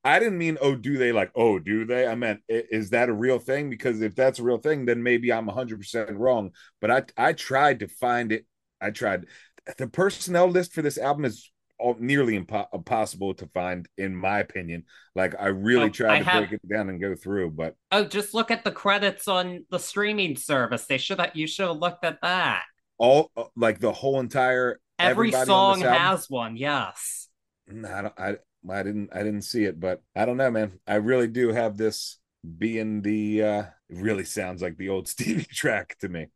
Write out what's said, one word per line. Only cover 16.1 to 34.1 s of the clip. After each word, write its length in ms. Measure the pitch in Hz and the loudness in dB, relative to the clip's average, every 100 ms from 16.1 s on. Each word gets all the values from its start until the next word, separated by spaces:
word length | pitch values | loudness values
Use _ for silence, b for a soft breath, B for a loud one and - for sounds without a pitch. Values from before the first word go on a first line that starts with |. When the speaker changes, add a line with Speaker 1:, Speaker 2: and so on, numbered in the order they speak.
Speaker 2:
I 60 | 127 | 4
Speaker 1:
to 60 | |
Speaker 2:
have 240 | 180 180 104 | 4 0 0
Speaker 1:
break 120 | 104 | -8
it 60 | - | -4
down 200 | - 98 | -4 -4
and 100 | 90 | -4
go 140 | 98 87 | -6 -6
through, 340 | 92 101 87 | -4 -2 -2
but 220 | 78 80 - _ | -4 -8 -8 _
Speaker 2:
Oh, 140 | 202 | 0
just 280 | 202 196 202 | 0 -4 -4
look 160 | 226 226 | -4 -2
at 120 | 226 | -2
the 80 | 202 | -4
credits 540 | - 202 202 202 196 - | -2 0 2 0 -2 -2
on 380 | 185 180 175 - | -2 -2 -10 -8
the 80 | 175 | -8
streaming 580 | - 202 208 214 180 131 | -4 -2 -2 0 -2 -4
service. 480 | - 139 117 123 - | 0 0 0 -2 -2
They 120 | 135 | -2
should 200 | - 190 | -2 -2
have, 160 | 175 | -2
you 120 | 156 156 | -2 -6
should 180 | - 185 | -4 -4
have 120 | 156 | 0
looked 260 | 170 170 | -2 -2
at 160 | 170 143 | -6 -2
that. 400 | 170 185 156 95 - _ _ - | -2 0 0 -2 -6 _ _ 2
Speaker 1:
All, 320 | 117 143 160 - | 6 6 6 -6
uh, 80 | 117 117 | -10 0
like, 240 | 113 107 | 0 2
the 100 | 110 | -2
whole 300 | - 139 135 | 0 -2 -2
entire, 600 | 120 139 127 127 123 - _ - | -2 0 2 2 0 -4 _ 2
Speaker 2:
Every 300 | 180 214 226 | 2 4 2
Speaker 1:
everybody 100 | 131 | 2
on 60 | 131 | 4
Speaker 2:
song 320 | 190 196 190 | 6 6 4
Speaker 1:
this 80 | - | 4
album? 140 | 170 180 | 4 4
Speaker 2:
has 220 | 185 - | 0 -4
one, 260 | 131 113 113 | -6 -6 -4
yes. 720 | 143 139 98 - - - - _ _ _ _ | -2 -2 -4 -8 -12 -12 -16 _ _ _ _
Speaker 1:
No, 220 | 107 104 | -14 -10
I 100 | 95 | -8
don't, 120 | 101 - | -8 -6
I, 160 | 95 101 _ _ 90 | -6 -6 _ _ -8
I 100 | 98 | -4
didn't, 260 | 98 104 101 | -4 -4 -6
I 60 | 92 | -4
didn't 180 | 107 104 | -4 -4
see 220 | 95 117 | -4 -2
it, 160 | 101 80 | -2 -2
but 200 | 92 90 _ | -4 -4 _
I 120 | 92 113 | -2 0
don't 100 | 123 | 2
know, 140 | 131 | 0
man. 260 | 113 104 92 - | 2 -2 -6 -2
I 100 | 104 | 0
really 300 | 107 127 117 | 2 2 2
do 200 | 117 120 | 2 0
have 280 | 113 113 101 | 2 -2 0
this 420 | 110 - - - _ _ 82 82 | -2 -2 -12 -14 _ _ -18 -4
being 440 | 110 110 107 107 | -4 -2 -4 -2
the, 400 | 104 107 104 107 | -2 -2 0 2
uh, 200 | 107 104 101 _ _ | 2 0 -4 _ _
it 80 | 87 | -6
really 280 | 104 | -2